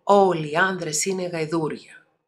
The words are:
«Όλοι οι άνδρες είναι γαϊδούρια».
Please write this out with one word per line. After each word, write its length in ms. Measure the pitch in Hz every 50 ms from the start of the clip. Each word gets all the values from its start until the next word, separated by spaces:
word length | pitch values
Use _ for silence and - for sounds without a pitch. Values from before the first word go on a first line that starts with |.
«Όλοι 480 | _ - 202 202 196 190 170 160 156 147
οι 60 | 147
άνδρες 480 | 170 185 190 190 170 160 156 151 - -
είναι 220 | 190 185 185 180
γαϊδούρια». 800 | 175 170 160 160 151 165 165 156 139 - - - - - - _ _ _ _ _